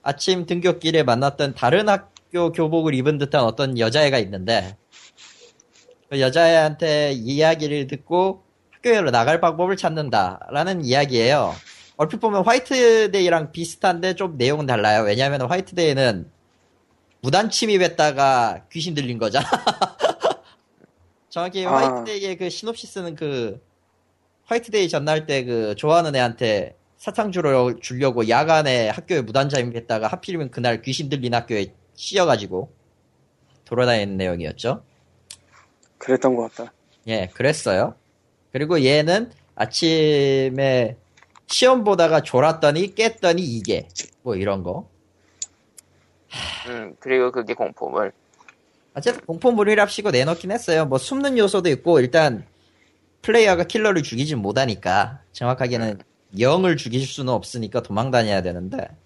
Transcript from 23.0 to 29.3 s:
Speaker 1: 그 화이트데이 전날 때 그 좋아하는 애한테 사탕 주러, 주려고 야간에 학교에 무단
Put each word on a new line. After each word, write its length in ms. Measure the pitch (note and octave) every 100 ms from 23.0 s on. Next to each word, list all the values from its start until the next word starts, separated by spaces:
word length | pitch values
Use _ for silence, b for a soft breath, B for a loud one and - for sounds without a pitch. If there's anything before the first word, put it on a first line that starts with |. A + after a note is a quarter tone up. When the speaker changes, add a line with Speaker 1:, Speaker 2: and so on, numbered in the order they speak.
| E3+ D#3
Speaker 1:
그 440 | D#3 C3+ A2+ G#2 _ _ _ _ _ _ _ _ _
화이트데이 420 | A#3 A#3 G#3+ F3+
전날 380 | D#3+ D3 D#3 D#3
때 180 | C#3
그 300 | B2 A#2 G#2+ G#2
좋아하는 380 | D3+ E3 D#3+
애한테 640 | C3+ B2 A2+ A#2 G#2 C#2 - _ _
사탕 360 | - G3+ G#3+
주러, 420 | F3+ D3+ C3 B2 A2+
주려고 480 | - B2+ C3+ A#2+ A2
야간에 600 | A#2 D#3 D#3+ D3 B2+ A2
학교에 320 | G#2+ - E3
무단 260 | A2